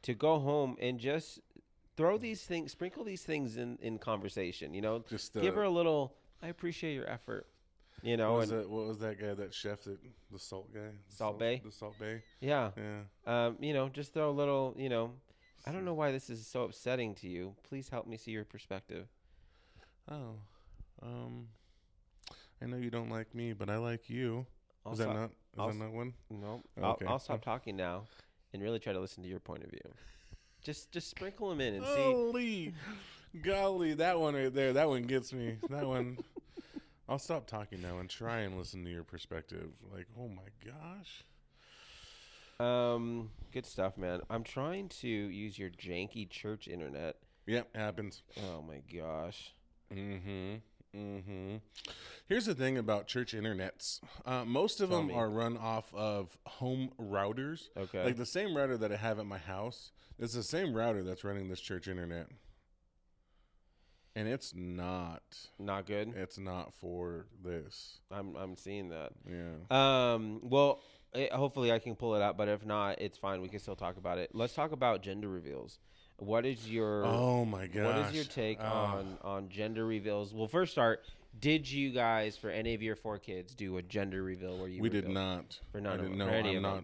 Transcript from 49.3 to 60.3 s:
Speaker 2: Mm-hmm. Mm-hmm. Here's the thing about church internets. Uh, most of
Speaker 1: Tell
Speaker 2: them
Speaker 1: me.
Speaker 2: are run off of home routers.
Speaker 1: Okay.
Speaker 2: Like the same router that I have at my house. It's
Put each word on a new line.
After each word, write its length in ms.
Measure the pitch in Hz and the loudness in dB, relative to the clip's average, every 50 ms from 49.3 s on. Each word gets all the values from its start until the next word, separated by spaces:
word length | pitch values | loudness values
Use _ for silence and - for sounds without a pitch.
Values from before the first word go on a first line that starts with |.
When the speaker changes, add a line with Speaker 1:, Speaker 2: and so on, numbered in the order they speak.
| 104 - - - - _ _ _ _ _ _ _ 101 | -8 -10 -14 -16 -18 _ _ _ _ _ _ _ -10
Speaker 2:
Mm-hmm. 640 | 98 98 101 101 95 90 98 101 95 92 95 104 113 110 - - _ - _ - | -8 -6 -6 -6 -6 -6 -6 -6 -4 -4 -6 -6 -8 -10 -16 -20 _ -20 _ -10
Mm-hmm. 600 | 101 104 101 101 98 92 95 101 92 92 95 101 110 104 - - - - - - - - - - - - - | -8 -8 -6 -6 -8 -8 -8 -8 -6 -6 -6 -6 -6 -8 -12 -18 -14 -12 -12 -12 -12 -14 -16 -18 -18 -2 0
Here's 180 | 185 233 226 | 2 2 2
the 80 | 214 185 | 0 0
thing 220 | 123 131 131 131 131 | 2 2 2 4 2
about 300 | 113 107 107 101 98 - | 4 4 2 2 2 0
church 260 | - 123 123 - - | -2 -2 -2 -2 -2
internets. 640 | 110 104 110 104 92 92 92 - - - - - - - - - - - | -2 0 0 0 0 -2 -2 -4 -6 -6 -6 -6 -6 -8 -14 -16 -10 -4
Uh, 200 | - 127 127 123 | -2 -2 0 0
most 340 | 117 120 135 175 220 - - | 2 4 4 4 4 4 2
of 100 | 202 185 | 2 4
Speaker 1:
Tell 100 | 180 175 | 4 4
Speaker 2:
them 80 | 160 143 | 4 2
Speaker 1:
me. 60 | - | 2
Speaker 2:
are 140 | 120 117 110 | 2 2 4
run 280 | 107 110 117 117 117 117 | 4 2 2 2 2 0
off 360 | 110 113 113 110 110 - - | 0 0 0 0 -2 -4 -4
of 440 | 98 107 107 104 101 98 87 - - _ | 0 0 2 2 2 -2 -4 -8 -14 _
home 460 | - - - 131 127 127 131 131 127 - - | -16 -8 -4 -2 0 0 0 0 -4 -4 -6
routers. 680 | 117 104 98 98 98 101 110 123 135 147 160 156 - - - | -4 0 2 2 4 2 2 -2 -4 -4 -6 -8 -10 -12 -6
Speaker 1:
Okay. 300 | - 98 92 - 98 92 | -6 -6 -4 -2 2 2
Speaker 2:
Like 100 | 120 127 | 2 2
the 100 | 117 123 | 2 -2
same 300 | - - 180 202 208 170 | -2 0 0 0 0 2
router 220 | 147 139 135 127 113 | 2 4 4 4 2
that 140 | 110 104 | 2 2
I 40 | 101 | 0
have 240 | 101 107 113 110 104 | 0 0 0 0 0
at 60 | 104 | -2
my 140 | 104 98 95 | -4 -6 -8
house. 520 | 80 98 95 95 104 117 131 - - - _ - - - - - | -6 -6 -4 -4 -4 -4 -6 -8 -14 -18 _ -20 -20 -20 -10 -6
It's 140 | 117 120 | -4 -2